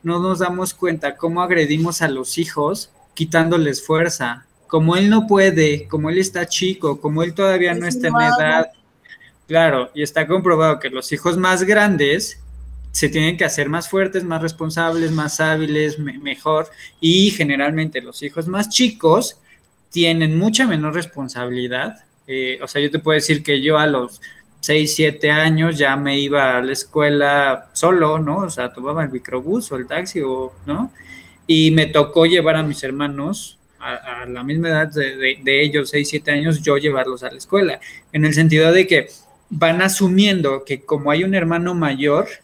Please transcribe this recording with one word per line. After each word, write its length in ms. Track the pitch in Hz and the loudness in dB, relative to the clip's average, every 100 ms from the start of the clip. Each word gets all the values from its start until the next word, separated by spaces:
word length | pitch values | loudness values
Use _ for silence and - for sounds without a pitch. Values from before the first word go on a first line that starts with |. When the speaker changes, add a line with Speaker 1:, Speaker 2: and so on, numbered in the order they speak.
Speaker 1:
no 160 | 165 175 | -2 -2
nos 200 | 185 180 | -2 0
damos 340 | 180 180 185 | -2 -2 -6
cuenta 420 | - 180 160 143 139 | -4 -2 -2 -4 -4
cómo 260 | 170 170 | -4 -2
agredimos 600 | 175 175 151 151 165 165 | 0 2 2 0 -2 0
a 60 | 160 | -2
los 280 | 131 127 - | -2 -6 -4
hijos 520 | 165 - 147 202 - _ _ | -4 -2 -2 -2 -10 _ _
quitándoles 720 | - 160 165 165 170 151 135 - | -6 -2 2 2 2 0 -2 -2
fuerza. 580 | 156 170 - 123 120 _ _ _ | 0 0 -2 -6 -6 _ _ _
Como 300 | 160 160 175 | 0 2 4
él 120 | 202 | 4
no 180 | 220 214 | 4 4
puede, 600 | 202 190 160 156 147 - | 4 4 4 2 0 -4
como 220 | 156 156 | -4 -2
él 80 | 175 | -2
está 280 | 190 180 175 | -2 -4 -4
chico, 540 | - 185 185 156 139 | -2 -2 -2 -4 -2
como 220 | 151 151 | -4 -2
él 100 | 175 | -2
todavía 420 | 165 196 185 175 | 0 0 2 0
no 60 | 170 | -2
Speaker 2:
Pues 120 | 175 247 | -4 -4
Speaker 1:
está 120 | 247 | 0
en 40 | |
Speaker 2:
no 60 | 240 | 2
habla. 280 | 240 247 156 | 2 2 2
Speaker 1:
edad. 180 | 226 320 _ _ _ _ - - _ _ | 2 0 _ _ _ _ -20 -20 _ _
Claro, 440 | 160 165 135 123 | 4 4 2 -2
y 80 | 147 | -4
está 240 | 147 165 151 | -2 -2 0
comprobado 520 | 185 180 160 160 147 | 0 2 4 4 2
que 100 | 135 | -4
los 220 | 131 - | -8 -6
hijos 240 | 147 175 170 | -4 -2 0
más 260 | 185 185 | 2 2
grandes 760 | 185 214 208 175 143 160 - - - - - - - | 2 4 4 2 2 0 -2 -12 -20 -20 -18 -16 -10
se 180 | - 147 | -2 0
tienen 280 | 156 156 170 | 2 0 0
que 80 | |
hacer 240 | 165 - 139 | -2 -2 -2
más 200 | 160 170 | -4 -4
fuertes, 360 | 190 190 190 | -2 0 -2
más 160 | 180 165 | -4 -4
responsables, 680 | 160 160 160 160 165 165 165 | -4 -6 -6 -2 -2 0 -2
más 280 | 160 151 - | -2 -4 -2
hábiles, 580 | 156 156 156 151 151 151 | 0 0 0 0 -2 -4
me-, 200 | 147 131 | -8 -8
mejor, 500 | 143 131 156 156 160 - - _ | -10 -6 -2 -2 -2 -12 -20 _
y 300 | 165 180 202 | 2 4 4
generalmente 680 | 202 151 139 143 156 156 131 | 2 -2 0 -2 -2 -4 -6
los 220 | 123 - | -12 -14
hijos 240 | 143 165 165 | -10 -8 -6
más 200 | 190 208 | -4 -2
chicos 680 | - 247 240 160 180 247 - _ _ _ _ _ | 0 0 2 4 4 2 -10 _ _ _ _ _
tienen 480 | 170 170 165 156 160 | 0 2 2 2 2
mucha 280 | 208 220 262 | 2 2 0
menor 280 | 165 151 | 0 -2
responsabilidad. 1080 | 160 160 - 131 123 123 123 123 127 - 110 _ _ - | -4 -8 -10 -12 -8 -8 -6 -6 -4 -6 -10 _ _ -8
Eh, 320 | 135 127 131 | -6 -4 -6
o 40 | 139 | -6
sea, 120 | 151 | -2
yo 80 | 143 | -2
te 80 | 156 | 0
puedo 160 | 156 | 0
decir 280 | 156 151 151 | 0 2 -2
que 180 | 151 143 | 0 0
yo 160 | 143 151 | 2 2
a 80 | 151 | 2
los 340 | 139 123 - - - _ _ | 0 -4 -10 -20 -20 _ _
seis, 300 | - 151 151 - | 0 0 0 0
siete 340 | 156 151 151 | 0 2 2
años 460 | 151 160 156 165 156 | 4 4 2 0 2
ya 180 | 143 | 0
me 240 | 135 143 139 | 0 0 -2
iba 380 | 143 143 131 127 | 0 2 2 0
a 60 | |
la 100 | 131 | -2
escuela 960 | 135 - 156 147 147 143 143 139 131 - | -6 -4 0 2 2 2 2 2 -2 -6
solo, 440 | - 165 185 151 156 | -2 2 4 2 0
¿no? 200 | 151 170 | -2 -4
O 100 | 185 | -4
sea, 240 | 151 123 | -6 -8
tomaba 320 | 123 131 156 | -8 -6 -4
el 60 | 147 | -4
microbús 600 | 127 - 127 135 220 226 | -6 -8 -8 -4 -4 -4
o 60 | 135 | -10
el 100 | 123 | -6
taxi, 360 | 151 185 180 | -8 -6 -6
o, 320 | 139 131 131 - | -4 -4 -8 -12
¿no? 260 | - 156 262 _ - - - _ - | -8 -6 -6 _ -20 -20 -20 _ 0
Y 240 | 160 160 | 4 6
me 120 | 160 | 4
tocó 400 | 156 156 147 165 | 4 2 2 4
llevar 320 | 165 175 156 156 | 4 4 2 0
a 60 | |
mis 200 | 151 135 | -2 -6
hermanos 760 | 135 139 147 139 147 208 - _ _ _ | -8 -6 -6 -6 -8 -8 -12 _ _ _
a, 440 | 127 123 135 123 | -12 -12 -12 -14
a 40 | 123 | -12
la 160 | 123 | -10
misma 260 | 131 156 170 | -6 -4 0
edad 180 | 156 156 | 0 0
de, 280 | 151 135 135 | -2 -4 -2
de, 220 | 131 139 | -2 -2
de 200 | 131 139 | 0 2
ellos, 280 | 147 147 135 | 2 0 -2
seis, 180 | 147 143 | -2 -2
siete 220 | 151 151 | -4 -2
años, 320 | 147 156 151 | 0 0 0
yo 160 | 156 143 | 2 2
llevarlos 440 | 151 135 131 127 | 2 -2 -2 -6
a 80 | 123 | -10
la 60 | 131 | -14
escuela, 420 | - 196 185 135 - - _ | -2 0 0 -2 -14 -20 _
en 140 | 151 | 0
el 80 | 151 | 2
sentido 400 | 147 165 156 160 | 4 4 6 6
de 140 | 180 185 | 6 4
que 220 | 160 - - _ _ _ | 2 0 -14 _ _ _
van 320 | 160 165 170 | 0 0 2
asumiendo 840 | 190 190 190 185 208 190 143 135 | 0 2 2 4 4 2 0 -2
que 160 | 135 135 | -6 -10
como 300 | - 151 143 | -4 -4 0
hay 140 | 151 | 0
un 100 | 185 | 0
hermano 400 | 190 165 170 175 | 0 0 -2 -2
mayor 520 | 180 151 135 143 147 208 - | -2 -2 0 0 0 -2 -8